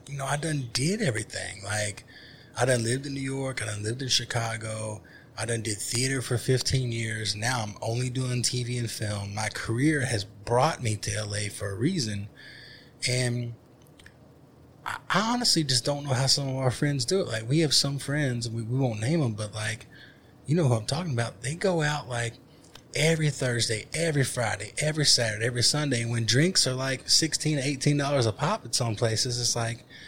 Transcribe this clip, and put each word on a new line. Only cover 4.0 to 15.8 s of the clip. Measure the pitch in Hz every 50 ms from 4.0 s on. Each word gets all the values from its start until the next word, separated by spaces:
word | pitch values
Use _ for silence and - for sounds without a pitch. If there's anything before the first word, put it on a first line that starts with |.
in | 135 120
Chicago. | - - 120 - - 117 113 113 113 110 113 110 110 110 110 107 107 101 - - - - - - -
I | 117 117
done | 117 117 110
did | 104 113 104 -
theater | - - - 120 131 131 135 131
for | 120 - 123
fifteen | 113 - - 131 123 - - - 131 127 120
years. | 117 117 110 110 110 107 107 101 104
Now | 104 113 123 131 120
I'm | 107 107 - -
only | - 113 117 123 127 127
doing | 120 131 131 123 123 120
T | 117 - 127 123 117
V | 120 123
and | 123 117 107
film. | - - 110 104 104 101 101 98 101
My | 110 110 104
career | - - - - 113 123 143 160 156 139 127
has | 127 120 101 98
brought | - - - - 120 120 123 139 160 - -
me | 123 107 107
to | 101 - 107 104
L | 107 107 104 104
A | 104 107 101
for | - - 104 101
a | 98
reason. | 101 123 180 196 160 113 107 104 101 104 - - - - - - - - - - - - - - - - 127
And | 123 127 127 120 120 120 120 120 117 - - - - - - - - - - - - - - - - - - - - - - - - - -
I, | - - - - -
I | - 185 214 226
honestly | 247 247 - - - 165 151
just | 135 131 120